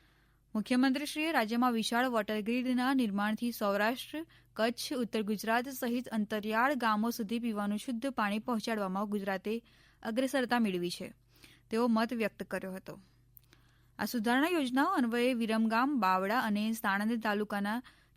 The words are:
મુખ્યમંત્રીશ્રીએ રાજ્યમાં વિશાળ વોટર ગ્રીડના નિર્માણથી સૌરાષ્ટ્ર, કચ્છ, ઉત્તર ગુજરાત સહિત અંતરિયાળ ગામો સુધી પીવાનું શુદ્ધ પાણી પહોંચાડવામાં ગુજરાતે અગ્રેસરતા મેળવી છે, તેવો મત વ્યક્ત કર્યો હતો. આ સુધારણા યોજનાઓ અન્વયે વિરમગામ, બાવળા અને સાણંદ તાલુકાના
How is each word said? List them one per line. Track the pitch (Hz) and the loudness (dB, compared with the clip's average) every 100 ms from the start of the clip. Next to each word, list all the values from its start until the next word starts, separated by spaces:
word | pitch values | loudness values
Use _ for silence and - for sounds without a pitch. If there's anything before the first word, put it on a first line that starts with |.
| _ _ _ _ _ | _ _ _ _ _
મુખ્યમંત્રીશ્રીએ | 214 202 254 269 269 294 311 320 | -4 0 2 4 2 -2 -2 0
રાજ્યમાં | 302 214 233 254 | 0 0 2 2
વિશાળ | 226 208 233 262 | 2 0 0 2
વોટર | 226 208 214 | 0 0 -2
ગ્રીડના | 208 247 247 247 254 | -2 -2 0 0 2
નિર્માણથી | 269 226 202 208 220 240 | 2 2 0 -2 -2 -4
સૌરાષ્ટ્ર, | 233 208 202 214 247 - 302 330 - _ - | -2 0 2 0 0 -6 -10 -10 -16 _ -2
કચ્છ, | 226 233 - | 0 0 -4
ઉત્તર | 254 233 220 | -2 -2 -2
ગુજરાત | 202 208 214 233 254 | -2 -2 0 0 -2
સહિત | 262 247 240 247 | -4 -2 -2 -2
અંતરિયાળ | 220 202 214 208 220 262 | -2 -2 -2 -2 2 2
ગામો | 269 226 214 226 | 2 2 2 0
સુધી | 233 196 233 | -2 -4 -2
પીવાનું | 233 208 202 208 | -2 -2 -2 -4
શુદ્ધ | - 226 277 | -4 -4 -4
પાણી | 254 208 214 | -2 -2 -2
પહોંચાડવામાં | 226 233 233 220 196 190 208 | -2 -2 -2 -2 -2 -2 -2
ગુજરાતે | 202 196 190 208 226 - - - _ | -2 -2 -4 -4 -6 -8 -20 -20 _
અગ્રેસરતા | 226 226 262 277 240 240 | -4 0 0 2 2 2
મેળવી | 214 185 175 | 2 0 -2
છે, | - - - _ _ - - - | -6 -10 -16 _ _ -20 -20 -4
તેવો | 226 240 | 0 2
મત | 220 226 | 2 0
વ્યક્ત | 240 208 - | 0 -2 -4
કર્યો | 196 185 190 | -6 -6 -6
હતો. | 190 - - - _ _ _ _ - _ _ _ - | -10 -12 -16 -18 _ _ _ _ -20 _ _ _ -6
આ | |
સુધારણા | 214 247 220 247 320 | -4 0 2 4 4
યોજનાઓ | 349 262 254 320 | 2 2 2 2
અન્વયે | 381 233 240 247 | 2 2 2 2
વિરમગામ, | 240 226 220 226 226 269 285 | 2 2 2 2 2 2 2
બાવળા | 185 185 190 240 | 4 2 2 0
અને | 226 208 220 | 2 0 0
સાણંદ | 220 208 196 214 233 | -2 0 0 0 0
તાલુકાના | 220 208 208 202 202 233 - - _ | 0 0 -2 -2 -2 -4 -6 -18 _